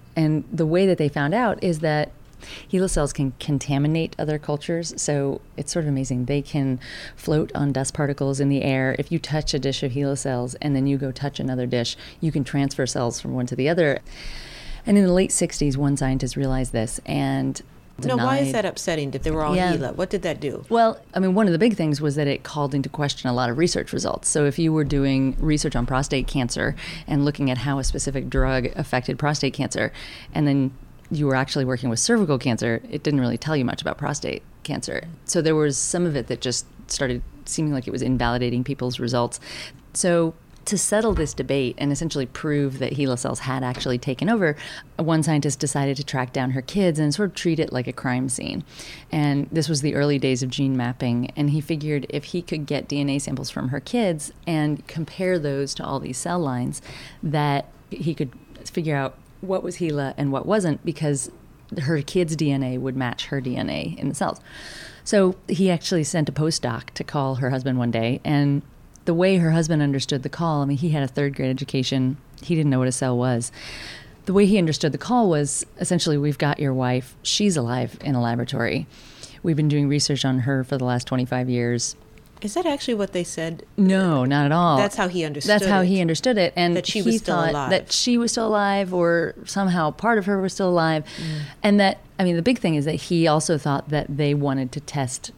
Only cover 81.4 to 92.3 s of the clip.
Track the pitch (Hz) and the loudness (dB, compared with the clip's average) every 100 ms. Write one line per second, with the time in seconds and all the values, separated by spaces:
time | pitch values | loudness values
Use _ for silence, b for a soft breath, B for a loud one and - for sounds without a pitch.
81.4 | 127 123 120 120 - - - - - - | 0 0 0 0 -4 -8 -20 -20 -20 -12
82.4 | 208 339 339 285 - 214 196 180 170 - | -6 -2 0 -2 -2 -2 -2 -4 -4 -6
83.4 | 165 165 - - 190 190 180 143 127 143 | -6 -8 -6 2 4 6 4 4 4 4
84.4 | 143 165 175 135 101 - 180 175 156 143 | 4 4 6 4 4 0 -2 0 -4 -2
85.4 | 208 208 190 196 180 190 165 156 254 214 | 2 4 4 4 4 4 2 2 2 4
86.4 | 170 180 175 175 175 214 208 220 185 180 | 2 2 2 2 0 0 2 2 2 2
87.4 | 165 147 131 190 - - 247 240 233 240 | 2 0 2 0 0 0 2 2 2 0
88.4 | 220 214 202 196 185 180 170 170 - - | 2 2 2 2 0 2 4 4 0 -4
89.4 | - 196 190 175 151 - 226 220 190 196 | -6 -2 0 2 0 0 2 2 2 0
90.4 | 190 - 185 175 160 156 151 B 160 151 | 0 0 2 4 2 0 -4 B -6 -6
91.4 | 147 B 208 202 190 - - - 185 | -8 B 4 6 4 0 -6 0 2